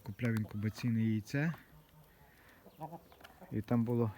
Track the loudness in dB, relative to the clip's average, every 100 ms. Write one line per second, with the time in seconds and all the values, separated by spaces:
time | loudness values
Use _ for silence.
0 | -4 -4 0 0 -2 -2 -4 -2 0 2
1 | 2 2 0 0 0 -2 -10 -20 -20 -20
2 | -20 -20 -20 -20 -20 -20 -20 -14 -14 -14
3 | -18 -20 -20 -20 -6 -4 2 2 4 4
4 | 2